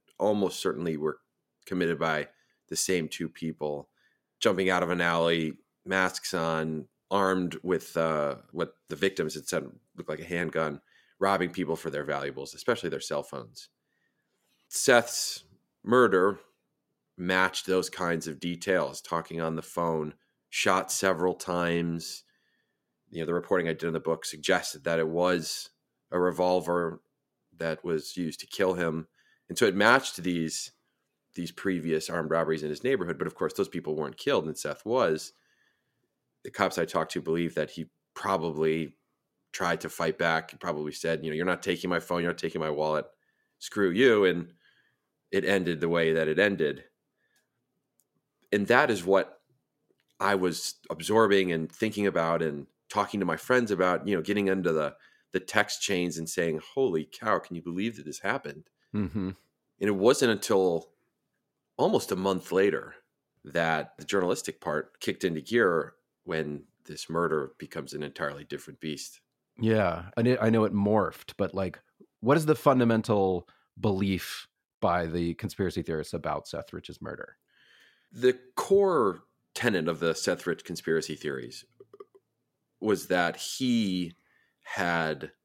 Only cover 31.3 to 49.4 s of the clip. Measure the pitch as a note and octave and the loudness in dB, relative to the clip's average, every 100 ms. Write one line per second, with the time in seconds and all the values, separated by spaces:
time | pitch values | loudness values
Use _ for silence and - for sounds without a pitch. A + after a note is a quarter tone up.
31.3 | - E2 - G2 F2+ D#2+ D#2 - F2 D#2 | -10 -10 -6 -4 -2 0 -2 -2 -4 0
32.3 | E2 D#2+ D#2+ D2+ D2+ A#2+ C3 F2 E2 E2+ | 0 0 -2 -4 -4 -2 -2 -2 -4 -6
33.3 | - D#2+ - F#2 F2 D#2 D#2 D2 - - | -4 -4 -2 -4 -4 -6 -4 -6 -6 -2
34.3 | B2 D#2+ D2+ D2 - - B2+ F#2+ D#2 - | 0 -2 -6 -8 -8 -4 0 2 0 -6
35.3 | - _ _ _ _ _ _ _ _ _ | -18 _ _ _ _ _ _ _ _ _
36.3 | _ - - F#2+ - E2 E2+ D#2+ F2+ D#2+ | _ -10 -2 0 0 -2 -2 -2 -4 -2
37.3 | E2 E2+ E2 D#2 - D#2+ _ _ - G2+ | 0 0 -2 -4 -6 -12 _ _ -6 -2
38.3 | F#2+ E2 D2+ D#2+ D#2+ D2+ - _ _ _ | 0 0 0 0 0 -4 -12 _ _ _
39.3 | _ _ - F2+ E2+ E2+ - E2 - E2+ | _ _ -4 -2 -2 -4 -2 -2 0 2
40.3 | D#2+ - - F2+ D#2 D2+ - E2 D#2+ D#2+ | 0 -2 -8 -6 -4 -6 -4 -2 -2 -2
41.3 | D#2 F2+ F2 G2 F2+ F2+ F2 - F2 E2+ | -2 -2 0 -2 -2 -2 -2 -2 -2 -2
42.3 | F2 E2+ E2 D#2 D2 D#2 D#2 - _ _ | -2 -6 -4 -4 -2 -2 -2 -4 _ _
43.3 | _ _ _ - G#2+ G2 F2+ C3 A2 F#2 | _ _ _ -8 0 2 6 6 8 6
44.3 | F2 E2+ _ _ _ _ _ _ _ _ | 2 -4 _ _ _ _ _ _ _ _
45.3 | F#2+ F2+ G2 F2 D#2+ E2 E2+ E2 D#2+ D#2 | -2 2 2 2 0 2 2 4 2 2
46.3 | D#2 G#2 F#2 D2+ C#2+ - _ _ _ _ | 2 2 2 0 -2 -12 _ _ _ _
47.3 | _ _ _ _ _ _ _ _ _ _ | _ _ _ _ _ _ _ _ _ _
48.3 | _ _ G#2 G2+ B2 D3 G#2 F2 F#2+ D#2+ | _ _ 0 4 6 4 2 4 2 2
49.3 | - | -8